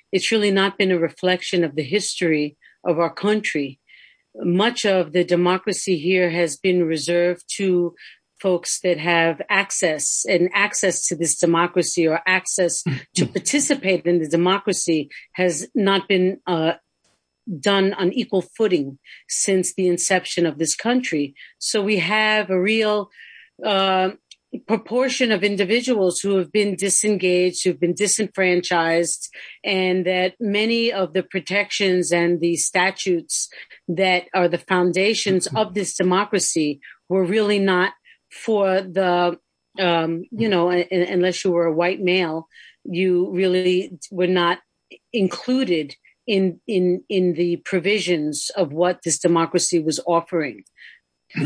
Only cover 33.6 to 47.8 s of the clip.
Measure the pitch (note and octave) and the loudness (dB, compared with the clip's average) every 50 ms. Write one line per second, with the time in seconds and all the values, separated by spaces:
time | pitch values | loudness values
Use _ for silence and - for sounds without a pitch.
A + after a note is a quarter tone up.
33.6 | - - - - _ - E3+ E3+ F#3+ F#3 F#3 F3 - - - F#3+ F3 E3 F3 E3+ | -20 -20 -20 -12 _ -6 -2 0 2 2 2 0 -2 -2 0 2 2 2 0 -2
34.6 | - - F#3+ F3+ F3+ F3+ E3 F#3 G3 G#3+ A3 - - G#3 F#3+ F3+ - - - A3 | -2 0 2 2 2 2 2 2 2 2 0 0 0 0 0 0 0 0 0 -2
35.6 | A3 F3+ F3+ G#3 F#3 - - - F#3 F#3 F3+ G3 G#3 - G#3+ F#3 - - - E3 | -2 0 -2 -4 -4 -2 -2 0 2 2 2 2 2 0 0 -2 -2 0 0 0
36.6 | D3+ D3 C#3+ C#3 - - - _ _ - F3+ F#3+ F#3 E3+ G#3 A3 G#3 G3+ G#3 G3 | 0 -2 -2 -6 -12 -20 -20 _ _ -2 0 0 0 2 2 2 2 2 2 2
37.6 | G3 F#3+ F#3 F3+ F#3 G3+ - - _ - - _ _ _ - - - A#3 A3 G3+ | 2 2 4 2 2 0 -2 -8 _ -20 -20 _ _ _ -20 -8 -4 -2 0 2
38.6 | G3 F#3+ F#3 F#3+ F#3+ F#3 E3 G3 F#3+ F3+ F3 F3 F3 F3 E3+ - _ _ _ _ | 2 2 2 0 -2 -2 -2 0 0 2 2 2 2 0 -2 -4 _ _ _ _
39.6 | _ _ _ F#3+ F#3+ F3 E3+ E3 D#3+ E3 E3 E3 - - B3 G#3 A3+ G#3+ F#3+ E3+ | _ _ _ -2 0 2 2 2 0 0 -2 -6 -8 -8 -4 -2 -2 0 0 0
40.6 | F3 F3+ F3+ F3 F3 - F#3+ F3 F3 - F#3+ F3+ F3+ F#3 F3+ - - F#3 E3+ E3+ | 0 2 2 0 0 0 0 0 0 0 2 2 2 0 0 0 -2 0 0 2
41.6 | E3+ E3 D#3 E3+ F3 F3+ G3 - F#3+ F3+ F3+ F#3+ F3 D#3+ D#3 E3 E3 _ _ - | 2 2 0 0 0 0 0 0 0 2 2 2 0 -2 -4 -8 -10 _ _ -20
42.6 | - - - _ - - F3 F3 F#3+ F#3 F3+ F3 F#3 G3+ F#3 F3+ F#3+ F#3 F3+ F#3 | -20 -20 -20 _ -12 -6 -2 0 0 2 2 2 0 0 0 0 0 2 2 2
43.6 | F#3 F3+ F3+ F3+ G3+ - F3+ - - - G3 F3 F3+ F3 F#3 F3+ E3+ E3+ F3+ - | 2 2 2 0 0 -4 -10 -16 -16 -8 -4 -2 0 2 2 2 2 2 0 -2
44.6 | - _ _ _ _ _ - - _ _ - A#3 F#3+ F3+ - - - B3 B3+ C4 | -6 _ _ _ _ _ -20 -20 _ _ -2 0 0 0 0 -4 -4 -2 0 0
45.6 | C4 F3+ F3 D#3 D3 C#3 - - _ _ _ _ _ B3 G#3 F#3+ F#3+ F#3 E3 - | 0 0 0 -2 -2 -6 -12 -20 _ _ _ _ _ -2 0 0 0 0 -2 -6
46.6 | _ - G#3 F3+ F3+ F3+ F3+ F#3 - - G#3 F#3+ F#3 F3+ D#3+ D#3 F3 F3 E3+ D3 | _ -4 0 0 2 2 0 -2 -4 -4 -2 0 2 2 0 0 0 -2 -2 -4
47.6 | - - F#3+ F3 | -4 -4 -4 -2